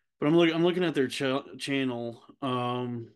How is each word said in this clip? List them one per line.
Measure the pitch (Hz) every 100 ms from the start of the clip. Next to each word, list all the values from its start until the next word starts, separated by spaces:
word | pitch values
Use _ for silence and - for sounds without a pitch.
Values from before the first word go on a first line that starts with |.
| _ _
But | 147
I'm | 170
look-, | 170
I'm | 165
looking | 175 175
at | 170
their | 143 127
ch-, | - 135 135 87 113
channel, | - 139 131 120 120 117 - -
um, | 135 123 123 123 123 120 117